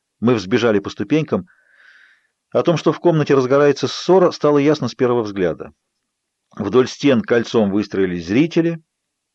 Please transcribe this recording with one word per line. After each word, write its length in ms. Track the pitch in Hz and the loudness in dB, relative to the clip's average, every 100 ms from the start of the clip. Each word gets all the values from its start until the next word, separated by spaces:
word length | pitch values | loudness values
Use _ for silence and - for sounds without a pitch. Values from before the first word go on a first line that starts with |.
| _ - | _ -4
«Мы 140 | 110 | 0
взбежали 460 | 117 92 117 117 104 | 0 0 0 2 0
по 100 | 101 | -2
ступенькам». 560 | - 104 151 156 101 90 _ _ _ _ _ _ _ _ _ _ | -10 -2 -2 -2 -6 -6 _ _ _ _ _ _ _ _ _ _
О 120 | 113 | -4
том, 140 | 127 160 | 0 0
что 160 | - | 0
в 60 | 151 | 0
комнате 360 | 175 160 143 139 | 2 2 2 2
разгорается 520 | 127 139 143 135 127 | 2 2 2 2 -4
ссора, 440 | - - 185 175 | -6 2 4 2
стало 260 | - 147 147 | 0 0 2
ясно 300 | 143 151 131 | 2 0 -2
с 80 | - | -2
первого 280 | 123 120 | -2 0
взгляда. 500 | 107 98 87 71 - _ _ _ _ _ _ _ _ - | -4 -2 -2 -4 -12 _ _ _ _ _ _ _ _ -8
Вдоль 320 | 101 107 123 | 0 2 2
стен 340 | - 139 120 | 0 0 0
кольцом 500 | 98 120 113 120 101 | 2 -2 0 0 0
выстроились 540 | 98 98 95 95 87 82 | 0 -4 -2 -2 -4 -2
зрители. 560 | 110 165 170 165 165 _ _ _ _ _ | 0 0 0 -2 -4 _ _ _ _ _